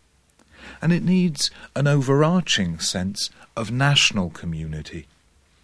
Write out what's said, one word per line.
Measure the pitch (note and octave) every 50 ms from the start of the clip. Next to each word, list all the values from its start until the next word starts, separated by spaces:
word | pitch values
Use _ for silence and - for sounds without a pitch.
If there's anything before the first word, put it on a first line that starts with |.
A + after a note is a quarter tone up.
| _ _ _ _ _ _ _ _ - _ - - - - - -
And | - D#3+
it | F3 E3
needs | - E3+ F#3 F#3 F3 F3+ D3 - - - - - - - -
an | C3 C#3
overarching | C#3+ D3 D3 B2+ C3 C#3 C#3 D3+ D#3+ F3+ F#3 E3+ - - - F#2+ F2 E2 E2
sense | - - - F2 F2+ G2 G2+ - - - - - - _ -
of | A2+ A2+ G2+
national | A#2+ B2+ C#3 C#3+ C#3+ C#3+ - - G2+ G#2 F#2 E2
community, | D#2+ - - E2 E2 D#2 D#2+ D#2 D#2 D2+ D2+ - - E2 E2 _ _ _ _ _ _ _ _ _ _ _